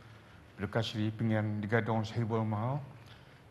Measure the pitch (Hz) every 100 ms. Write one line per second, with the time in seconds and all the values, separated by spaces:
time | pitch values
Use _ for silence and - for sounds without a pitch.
0 | - - - - - - 98 117 110 110
1 | 107 107 113 110 107 107 104 113 110 110
2 | 104 120 110 113 110 104 120 143 - -
3 | - - - - -